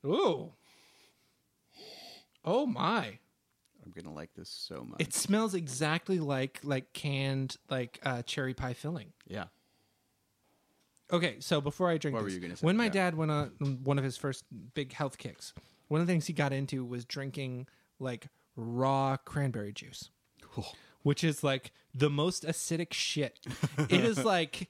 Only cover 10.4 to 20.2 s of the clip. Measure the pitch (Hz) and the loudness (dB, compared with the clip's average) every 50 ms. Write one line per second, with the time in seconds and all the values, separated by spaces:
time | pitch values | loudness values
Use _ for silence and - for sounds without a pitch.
10.4 | _ _ _ _ _ _ _ _ _ _ _ _ _ - 175 175 170 156 107 - | _ _ _ _ _ _ _ _ _ _ _ _ _ 0 2 2 2 0 -2 -4
11.4 | 135 - 180 147 139 147 - - 185 175 165 151 - 151 131 113 104 101 95 90 | -2 0 0 2 2 0 0 2 2 2 2 2 0 0 0 0 0 0 -2 -4
12.4 | 90 87 90 - - 160 190 226 240 214 190 196 185 180 165 156 160 156 151 147 | -4 -6 -4 2 2 4 4 4 4 4 4 4 4 4 2 2 2 2 2 2
13.4 | 147 131 - - 147 139 135 123 131 139 143 139 135 135 120 - - 139 131 - | 0 -2 -2 -2 -2 0 0 0 0 2 2 2 2 0 -4 -2 -4 -4 -4 -4
14.4 | - _ 127 110 80 123 _ 156 143 131 - - 151 135 - - - 117 - - | -10 _ -14 -14 -14 -8 _ -6 -6 -6 -4 -4 -4 -4 -4 -8 -12 -12 -12 -12
15.4 | - - - - - _ _ _ _ _ 147 156 175 175 180 165 143 - 160 160 | -16 -16 -16 -18 -20 _ _ _ _ _ 2 2 4 4 2 2 2 0 0 0
16.4 | 147 139 135 135 139 135 - 131 127 120 123 120 120 - - 147 139 139 123 147 | 2 2 2 0 -2 -2 -2 -4 -4 -4 -6 -6 -6 -6 -8 -6 -6 -6 -6 -6
17.4 | 135 127 127 123 127 - _ _ _ _ _ _ 131 131 120 110 - 135 _ _ | -6 -4 -6 -6 -8 -12 _ _ _ _ _ _ -4 -4 -4 -6 -10 -16 _ _
18.4 | _ _ _ 120 113 117 117 123 131 135 139 135 135 135 135 131 _ - - 143 | _ _ _ -8 -6 -2 2 4 4 4 6 4 4 2 2 0 _ -4 -2 0
19.4 | 139 135 117 113 104 101 - - - - - - - - _ _ | 0 0 0 -2 -6 -6 -8 -10 -14 -14 -14 -14 -16 -16 _ _